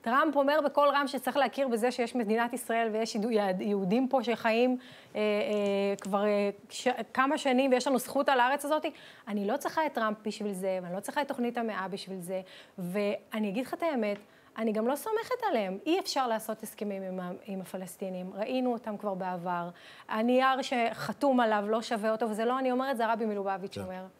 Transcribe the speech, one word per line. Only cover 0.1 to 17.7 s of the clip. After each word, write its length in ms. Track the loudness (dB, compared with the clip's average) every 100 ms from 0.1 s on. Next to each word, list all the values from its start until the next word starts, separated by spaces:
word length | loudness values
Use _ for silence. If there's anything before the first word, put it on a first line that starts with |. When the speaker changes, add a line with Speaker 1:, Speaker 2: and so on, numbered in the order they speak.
| 4 4 4
Speaker 1:
אומר 240 | 4 4 4
בקול 240 | 4 4
רם 180 | 4 0
שצריך 300 | -2 -2 2
להכיר 300 | 2 2 0
בזה 240 | 2 0
שיש 240 | 0 -2 0
מדינת 380 | 2 2 0
ישראל 360 | -2 -2 0 0
ויש 220 | 0 -2 -2
ידו-, 160 | 2
יהד-, 300 | 2 2 0
יהודים 460 | 0 0 2 2 4
פה 120 | 2
שחיים, 540 | 0 0 2 4 4 2 -6 -20 -10 -2
אה, 60 |
אה, 40 | 0 0 0 0 2 2 0 -2
כבר, 240 | -2 2 2
אה, 40 | 2 0 -2 -14
ש-, 180 | -2 -2 -2 -2
כמה 240 | 2 2 2
שנים, 340 | 2 4 4
ויש 160 | 4 4
לנו 100 | 0
זכות 300 | 0 0 4
על 100 | 4
הארץ 260 | 4 2 0
הזאת. 200 | 0 -2 -8 -20 -18 -6
אני 200 | -4 -2
לא 100 | -2
צריכה 280 | -2 0 0
את 80 |
טראמפ 240 | 0 -2 -2 -6
בשביל 280 | -4 -6
זה, 260 | -4 -2 -2
ואני 120 | -4 -8
לא 40 |
צריכה 220 | -4 -4
את 60 | -4
תוכנית 300 | -2 -2 -2
המאה 300 | -4 -4 -6
בשביל 320 | -8 -8 -10
זה, 200 | -6 -6 -8 -20 -18 -8
ואני 720 | -4 -2 -2 -2 -6 -4 -2
אגיד 160 | -2 -4
לך 80 |
את 100 | -2
האמת, 340 | -2 0 -2 -4 -10 -20 -16 -4
אני 140 | -2
גם 160 | 0 0
לא 80 | -2
סומכת 400 | -2 -4 -2 -2 0
עליהם. 280 | 0 0 -4 0
אי 140 | 0
אפשר 280 | 0 -2 0
לעשות 360 | -2 -4 -8
הסכמים 380 | -10 -8 -6 -6
עם 160 | -6 -6
ה-, 120 | -6 -8 -8
עם 160 | -8
הפלסטינים. 680 | -8